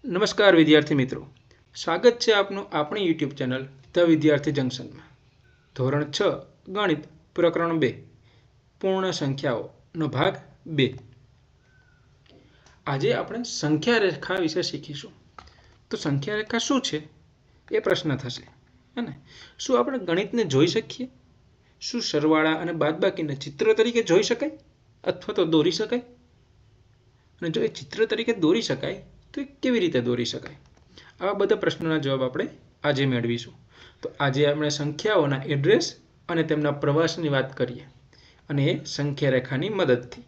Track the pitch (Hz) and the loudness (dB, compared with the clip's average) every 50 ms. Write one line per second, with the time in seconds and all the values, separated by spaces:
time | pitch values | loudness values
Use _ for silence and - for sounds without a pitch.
0 | - 262 175 185 214 196 - - 208 196 180 160 156 143 151 151 143 - 147 135 | -8 -2 0 0 0 0 2 4 6 8 8 8 8 8 6 6 6 4 0 0
1 | 127 127 - - - - - _ _ _ _ _ _ _ _ - - 170 165 175 | 0 0 -4 -12 -12 -16 -20 _ _ _ _ _ _ _ _ -8 -4 -4 -2 6
2 | 226 240 233 240 - 233 214 202 196 196 196 196 202 - - 151 147 147 196 208 | 4 4 4 6 0 2 4 2 2 0 -4 -8 -8 -4 -4 -4 -2 -2 -2 -2
3 | 196 170 160 156 151 131 - - 135 123 127 131 131 135 - - - - - 180 | 0 0 0 0 -2 -4 -4 -4 -4 -4 -4 -4 -6 -10 -16 -20 -20 -4 2 2
4 | 175 170 160 147 143 151 147 139 143 160 139 139 131 127 - - - - - - | 6 6 4 4 6 4 4 4 0 -2 -2 -2 -2 -2 -4 -8 -14 -16 -16 -20
5 | - - - _ _ _ _ _ _ _ _ _ _ _ _ - 123 131 139 147 | -20 -20 -20 _ _ _ _ _ _ _ _ _ _ _ _ -2 -2 0 0 -2
6 | 151 147 143 - 208 175 131 110 - - _ _ _ - 185 208 208 185 156 143 | -2 -4 -2 0 0 0 0 -2 -10 -18 _ _ _ -8 -2 0 0 0 0 -2
7 | - - - - _ _ _ - 170 170 165 170 170 170 165 160 143 113 104 - | -4 -16 -20 -20 _ _ _ 2 2 2 2 2 -2 0 0 2 0 0 -2 -6
8 | - - - _ _ _ _ _ _ _ _ _ _ _ _ _ - 190 190 190 | -16 -20 -20 _ _ _ _ _ _ _ _ _ _ _ _ _ -2 0 0 0
9 | 190 185 170 - 156 135 135 139 - 143 120 107 - - - _ _ _ - 165 | 0 -2 -2 -2 -2 -4 -4 -2 -2 -2 -2 -2 -6 -10 -16 _ _ _ -6 -4
10 | 156 139 113 127 156 196 196 - - - - _ _ 160 160 143 131 - - - | -4 -2 0 0 0 0 -2 -4 -16 -20 -20 _ _ -4 0 2 2 2 0 -8
11 | - - - _ _ _ _ _ _ _ _ _ _ _ _ _ _ _ _ _ | -18 -20 -20 _ _ _ _ _ _ _ _ _ _ _ _ _ _ _ _ _
12 | _ _ _ _ _ _ - - _ _ _ _ _ - _ _ _ 151 139 135 | _ _ _ _ _ _ -20 -20 _ _ _ _ _ -20 _ _ _ -6 -4 -2
13 | 156 220 - - - - 208 233 240 - - - - 151 151 151 - 240 240 226 | 0 0 0 -2 -4 -6 -8 -8 -8 -8 -8 -4 0 0 0 0 2 2 2 2
14 | 208 185 147 139 - - 185 190 175 160 - 180 165 - - - - - 143 139 | 2 0 0 -4 -6 -4 -2 -2 0 0 0 -2 -4 -4 -6 -10 -10 -12 -14 -14
15 | - - - _ _ _ _ - - - _ _ _ - _ _ _ _ - 143 | -14 -16 -20 _ _ _ _ -20 -20 -20 _ _ _ -20 _ _ _ _ -10 -6
16 | - 156 139 139 139 214 208 214 214 214 - 233 - - 285 254 - - 156 151 | -2 -2 -2 -2 -2 -2 -4 -4 -4 -4 -4 -4 0 0 0 0 0 -2 -6 -6
17 | 151 - _ _ _ _ _ _ _ _ _ _ _ - - - - - - 143 | -8 -10 _ _ _ _ _ _ _ _ _ _ _ -4 -4 -2 2 2 0 2
18 | - 156 135 127 - 123 - - - - _ _ _ _ _ _ _ _ _ 247 | 0 -2 -2 -2 -4 -10 -10 -12 -16 -20 _ _ _ _ _ _ _ _ _ -8
19 | 240 170 139 - - - - - - - _ - - - 262 240 247 269 269 247 | -8 -8 -10 -14 -18 -20 -20 -20 -20 -20 _ -12 -2 0 2 2 2 0 -2 -4
20 | 185 170 165 180 208 202 - 240 214 160 131 135 156 175 - 226 220 - - - | -2 0 0 0 0 0 0 0 0 2 4 4 4 4 2 -2 -4 -4 -12 -12
21 | 247 254 _ - _ _ _ _ _ _ _ _ _ _ _ _ - - - - | -12 -12 _ -20 _ _ _ _ _ _ _ _ _ _ _ _ -12 -6 -6 -4
22 | - - - 151 147 156 156 156 156 160 160 160 170 170 170 160 147 151 156 - | -4 -2 -2 2 4 4 4 4 4 2 0 0 -4 -6 -2 -2 -2 -2 0 0
23 | - 196 - - 160 147 139 139 - 147 - - 226 220 220 220 220 240 233 233 | 0 -2 0 -2 -6 -6 -6 -8 -10 -14 -6 0 2 2 4 4 4 2 2 0
24 | 226 175 165 190 208 - 240 - - 311 - - _ _ _ _ _ _ _ _ | 2 4 4 4 4 2 -2 -2 -2 -6 -6 -10 _ _ _ _ _ _ _ _
25 | - - 170 - - - 190 - 180 160 160 156 151 180 170 - 214 208 240 247 | -6 -6 -6 -4 -6 -4 0 0 2 4 4 4 4 4 0 -2 -2 -2 -2 -4
26 | - - - _ _ _ _ _ _ _ _ _ _ _ _ _ _ _ _ _ | -4 -8 -20 _ _ _ _ _ _ _ _ _ _ _ _ _ _ _ _ _
27 | _ _ _ _ _ _ _ _ 175 170 160 226 - - - - - - - - | _ _ _ _ _ _ _ _ -6 -4 -2 0 -2 -2 -4 -8 -16 -12 -2 -2
28 | 220 220 220 214 233 240 226 196 165 151 190 233 226 - 127 127 139 - 190 196 | 0 0 0 -2 -2 -2 0 2 2 2 2 2 0 -2 -4 -4 -4 -8 -8 -10
29 | - - - - _ _ - 285 277 262 - _ - 262 247 226 180 156 - - | -14 -20 -20 -20 _ _ -10 -10 -10 -10 -10 _ -2 0 2 2 2 2 2 0
30 | 120 123 123 120 120 - - - - - - - _ _ _ _ _ _ _ - | 0 0 -2 -2 -2 -4 -6 -10 -12 -14 -18 -18 _ _ _ _ _ _ _ -20
31 | - - _ _ 175 196 202 196 202 196 220 - - 170 - - 165 160 160 156 | -20 -20 _ _ -4 -4 0 0 2 2 2 2 2 -2 -2 -2 -2 0 0 0
32 | 143 139 135 135 131 127 123 - 220 - - - _ _ _ _ - 147 143 131 | 0 0 0 0 -2 -2 -2 -4 -6 -6 -8 -16 _ _ _ _ -2 0 2 2
33 | 139 135 127 120 117 117 120 117 - - - - - _ _ - - - _ _ | 2 2 2 0 0 0 -2 -4 -6 -12 -18 -20 -20 _ _ -20 -20 -20 _ _
34 | - - - - 143 139 135 147 147 143 147 151 151 147 143 - 143 147 147 - | -12 -12 -4 -2 -2 0 2 2 2 2 2 0 -2 -2 -2 -2 -4 -6 -6 -2
35 | - 214 214 185 147 - 139 135 139 - 147 139 139 170 226 - - - - - | -2 2 2 4 2 2 0 -4 -2 -4 -2 0 4 4 4 4 2 -2 -10 -16
36 | _ _ _ _ _ - 170 165 160 160 156 151 147 147 143 143 - 147 143 156 | _ _ _ _ _ -4 -2 -2 0 0 0 0 0 0 -2 0 0 2 2 2
37 | 165 160 - 180 165 147 139 131 123 - - - 127 117 123 - - - - - | 2 0 0 -2 -2 0 0 0 -2 -2 -2 -4 -4 -4 -4 -12 -14 -20 -20 -20
38 | _ _ _ _ _ - _ _ _ - 147 139 139 160 170 - - - - - | _ _ _ _ _ -20 _ _ _ -4 -2 0 2 2 0 -2 -6 -10 -6 -4
39 | 143 147 139 - 147 139 131 127 123 - 131 131 165 202 220 190 180 131 123 120 | -4 -4 -2 0 0 2 2 2 0 -2 -4 -4 -4 -2 -2 0 2 2 2 0
40 | 123 - - - - | 0 -12 -16 -18 -20